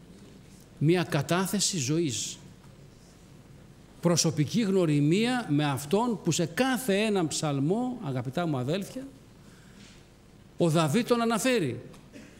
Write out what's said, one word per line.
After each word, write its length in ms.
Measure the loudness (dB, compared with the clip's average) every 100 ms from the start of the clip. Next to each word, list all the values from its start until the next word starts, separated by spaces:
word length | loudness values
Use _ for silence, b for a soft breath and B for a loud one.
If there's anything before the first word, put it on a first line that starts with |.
| -20 -20 -20 -20 -20 -20 -18 -2
Μία 260 | 2 2
κατάθεση 760 | 2 -2 0 0 0 -2 -2 -2
ζωής. 600 | -2 0 -2 -4 -8 -12 -18 -20 -20 -20 -20 -20 -20 -20 -20 -20 -20 -20 -20 -20 -20 -2
Προσωπική 600 | 0 2 2 0 0 0
γνωριμία 840 | 2 2 4 4 4 2 2 -2 0
με 160 | 0 2
Αυτόν 540 | -2 0 0 0 0
που 80 | -2
σε 140 | 0 -2
κάθε 500 | 0 0 0 0 0
έναν 320 | 2 0 0
ψαλμό, 720 | -2 -2 0 0 0 -2 -6
αγαπητά 440 | -6 -4 -4 -4 -2
μου 100 | -2
αδέλφια, 500 | -2 -4 -6 -12 -14 -18 -20 -20 B B B B B B B -20 -20 -20 -16 -2
ο 120 | 2
Δαβίδ 360 | 4 2 2 2
τον 160 | 2
αναφέρει. 580 | 2 2 2 2 0 -4 -12 -20 -20 B B